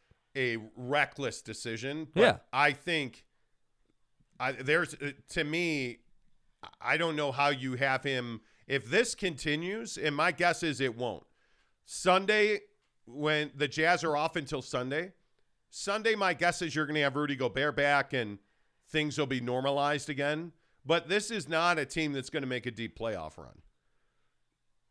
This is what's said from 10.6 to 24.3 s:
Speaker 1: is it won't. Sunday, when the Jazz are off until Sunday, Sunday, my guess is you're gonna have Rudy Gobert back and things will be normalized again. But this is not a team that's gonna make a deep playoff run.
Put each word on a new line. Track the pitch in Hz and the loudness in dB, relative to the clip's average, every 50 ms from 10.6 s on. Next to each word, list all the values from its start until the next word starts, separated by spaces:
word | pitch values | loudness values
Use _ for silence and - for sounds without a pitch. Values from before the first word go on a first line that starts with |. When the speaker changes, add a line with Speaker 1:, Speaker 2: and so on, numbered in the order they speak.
Speaker 1:
is | 175 160 139 110 | 0 -2 0 0
it | 135 127 113 | -2 -2 -2
won't. | 117 123 117 95 76 - _ _ _ _ _ _ _ _ _ _ _ _ | -2 -4 -4 -4 -6 -12 _ _ _ _ _ _ _ _ _ _ _ _
Sunday, | - - - - 185 180 190 196 196 214 214 208 214 214 202 - _ _ _ _ _ _ _ _ | -14 -12 0 4 4 6 6 6 4 4 4 4 4 2 -2 -4 _ _ _ _ _ _ _ _
when | 113 120 143 147 151 151 151 151 147 - | -16 -8 -2 0 2 2 2 0 -4 -2
the | 139 151 135 | -2 -2 -2
Jazz | - 151 156 170 180 170 170 | 2 2 4 4 4 4 2
are | 165 147 143 | 0 2 2
off | 156 165 - | 0 0 -2
until | 175 143 - 156 131 | -4 -4 -4 -6 -6
Sunday, | - - - 127 123 131 139 156 180 190 - _ _ _ _ _ _ _ _ _ _ _ | -6 -4 -4 -2 -2 -2 -2 -4 -4 -6 -12 _ _ _ _ _ _ _ _ _ _ _
Sunday, | - - - 196 202 220 214 226 220 | -14 -8 -4 -2 -2 0 2 2 2
my | 202 202 185 170 | 4 2 2 2
guess | 127 170 175 170 - | 4 2 2 2 2
is | 180 160 - | -4 -2 0
you're | 151 156 | -2 0
gonna | 143 151 151 | 0 2 2
have | 143 139 131 | 2 2 2
Rudy | 147 151 143 143 | 0 0 0 0
Gobert | 123 131 120 - 131 143 151 127 | 0 -2 0 0 0 0 0 2
back | 139 143 143 143 139 135 - | 2 4 4 4 4 2 2
and | - 127 113 104 104 98 _ _ _ _ _ _ _ _ _ _ | -2 -2 -2 -2 -6 -12 _ _ _ _ _ _ _ _ _ _
things | - 156 151 151 127 | 0 0 0 0 0
will | 151 143 | 0 0
be | 127 135 123 | 0 0 -2
normalized | 120 123 123 131 131 139 139 143 143 143 147 143 - - | 0 0 -2 0 0 0 2 2 2 2 0 0 -2 -6
again. | 147 135 143 143 151 156 170 170 - _ _ _ _ _ _ 131 | -4 -2 0 0 0 -2 -4 -8 -12 _ _ _ _ _ _ 0
But | 165 170 - 147 | 2 2 2 0
this | 185 214 208 208 | -2 -2 0 -2
is | 233 202 135 135 | -4 -6 -4 -2
not | 165 160 170 175 175 156 | 0 2 4 4 4 2
a | 143 | 0
team | - - 165 160 147 | -2 -2 -2 -2 0
that's | 143 135 127 - | -2 -4 -6 -4
gonna | - 151 135 | -4 -4 -2
make | 127 127 123 107 | -2 -4 -4 -4
a | 131 | -6
deep | 117 101 117 107 - | -6 -6 -8 -8 -6
playoff | - 113 113 104 87 78 78 - - | -6 -4 -4 -4 -4 -6 -10 -12 -14
run. | 73 58 50 - - - _ _ _ _ _ _ _ _ _ _ _ _ | -18 -18 -20 -20 -20 -20 _ _ _ _ _ _ _ _ _ _ _ _